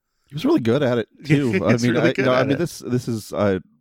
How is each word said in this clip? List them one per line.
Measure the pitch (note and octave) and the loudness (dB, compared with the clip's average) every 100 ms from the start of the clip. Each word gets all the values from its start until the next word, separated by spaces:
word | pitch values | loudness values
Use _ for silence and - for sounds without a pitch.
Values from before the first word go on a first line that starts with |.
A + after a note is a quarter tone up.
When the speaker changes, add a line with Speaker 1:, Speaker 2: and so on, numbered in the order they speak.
| _ _ _ | _ _ _
Speaker 1:
He | C#3+ | -4
was | C4+ | 0
really | E4+ | 2
good | A2+ C#3 | 2 2
at | B2+ B2 | 2 0
it, | - - | -2 -8
Speaker 2:
<laughs> | D3+ | -2
Speaker 1:
too. | D3 C3 F#2+ F#2+ | 0 0 0 2
I | |
Speaker 2:
He's | A#2+ | 2
Speaker 1:
mean, | A#2+ | 2
Speaker 2:
really | B2 C3 | 2 0
Speaker 1:
I, | |
Speaker 2:
good | - | 0
Speaker 1:
you | |
know, | C3 | 0
I | B2+ | 2
Speaker 2:
at | C3+ | 0
Speaker 1:
mean, | C3+ | -2
Speaker 2:
it. | |
Speaker 1:
this, | F3 - | -4 -6
this | - A#2+ B2 | -4 -4 -2
is, | A2+ - | -6 -6
uh, | D#2 G2+ F#2 - _ | -2 0 0 -6 _